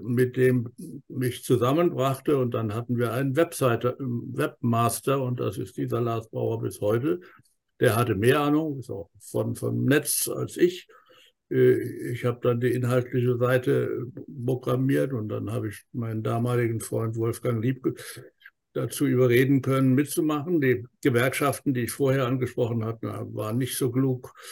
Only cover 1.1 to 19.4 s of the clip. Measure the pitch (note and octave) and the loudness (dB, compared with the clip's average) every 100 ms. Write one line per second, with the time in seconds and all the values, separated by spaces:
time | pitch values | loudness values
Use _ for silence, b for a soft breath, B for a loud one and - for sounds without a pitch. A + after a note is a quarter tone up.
1.1 | C3+ B2+ - - A#2+ B2 D3+ F3 B2+ C3+ | -4 -4 -4 0 2 4 4 2 2 -2
2.1 | C3 - C#3 B2 A#2 A2 A2+ A#2 A#2 A#2 | -2 0 0 0 -2 -2 -4 -2 -2 0
3.1 | A#2+ C#3 C3+ E3 - C3 A2+ B2 - C3 | 0 0 2 0 2 2 2 0 -4 -6
4.1 | A#2+ A2+ B2+ D3+ - A#2+ A#2 A#2 - - | -6 -6 -4 -4 -2 0 2 2 0 -2
5.1 | C#3 B2+ B2 A#2+ - B2+ - C3 A#2 A#2 | 0 -2 -2 -4 -4 -8 -6 -4 -2 -2
6.1 | A2+ - B2+ A#2 A2+ A#2 - G#2 A#2 D3 | -4 -6 -4 -2 -2 -6 -2 0 0 0
7.1 | F3+ B B _ _ _ - B2 G#2+ A2+ | -4 B B _ _ _ 0 2 4 2
8.1 | F#2+ A#2 D3 D3 D3+ D#3+ C3+ - G2+ - | 2 2 4 2 2 0 -6 -8 -10 -12
9.1 | _ - A#2 A#2 A2+ A#2 A#2 B2 D3 - | _ -8 -4 -4 -4 -4 0 4 4 2
10.1 | - - - - - F3+ F#3 - b b | -2 -4 -4 -6 2 2 0 -12 b b
11.1 | b b _ - C3 B2+ - A#2 - C#3 | b b _ -4 4 6 4 0 -8 -6
12.1 | A#2+ B2 A#2+ B2 A#2+ B2+ B2+ B2 B2+ A#2+ | -2 -2 0 0 2 0 0 2 0 0
13.1 | C3 B2 A#2 B2 B2+ C#3 C3 A#2 A2 C3 | 0 0 2 2 2 2 0 0 -4 -8
14.1 | - - C#3 A#2+ B2+ C3 B2+ C3+ C#3+ C#3+ | -12 -14 -6 -4 -2 -2 0 2 2 0
15.1 | B2 G#2+ A2 G#2+ A2+ G#2+ - - B2 A2+ | -4 -4 -6 -4 -4 -6 -8 -10 -8 -4
16.1 | A2 A2+ A#2 B2 A#2+ A#2 A#2 - A#2 A2+ | -4 -2 0 0 2 0 -2 -4 -4 -2
17.1 | A2+ A2+ A2+ B2+ A2+ B2 C3 - - - | -2 -2 -2 -2 0 0 0 -2 -4 -10
18.1 | - - _ b _ _ C#3 B2+ - C#3 | -18 -20 _ b _ _ -6 -6 -2 2
19.1 | B2+ B2+ A#2+ | 4 6 6